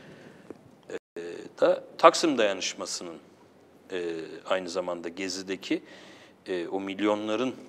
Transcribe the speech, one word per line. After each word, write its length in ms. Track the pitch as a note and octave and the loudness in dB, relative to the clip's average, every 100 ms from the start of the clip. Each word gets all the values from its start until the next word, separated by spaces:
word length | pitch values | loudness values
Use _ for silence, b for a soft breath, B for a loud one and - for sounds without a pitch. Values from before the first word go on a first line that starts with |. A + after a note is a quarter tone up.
| B B B B B B - - - | B B B B B B -20 -20 -12
e, 320 | F#2 _ - E2+ F2 - - | -12 _ -12 -10 -10 -10 2
da 240 | D#3+ F3+ - - | 2 2 -2 8
Taksim 400 | E3 E3+ E3+ C3 | 8 10 4 4
Dayanışması'nın, 800 | G#2+ F#2+ - - F#2+ - F2+ D#2+ - - - - - - - | 2 2 -4 -6 -6 -8 -8 -12 -18 -20 -20 -20 -20 -20 -8
e, 220 | F#2 E2+ E2 D#2+ - - | -4 -4 -4 -8 -8 -2
aynı 200 | F#2+ F2+ | -2 -2
zamanda 400 | F2+ F2+ F2 E2+ | -4 -2 -4 -6
Gezi'deki, 760 | E2+ F#2+ F2+ F#2+ F#2+ - - - B B B B B - | -6 -4 -4 -4 -4 -2 -4 -4 B B B B B -6
e, 220 | F#2 E2 | -4 -2
o 120 | F#2+ | -4
milyonların 760 | G2 G2 G#2 G#2 G#2+ A2 B2+ A2 | -4 0 2 2 0 0 -2 -4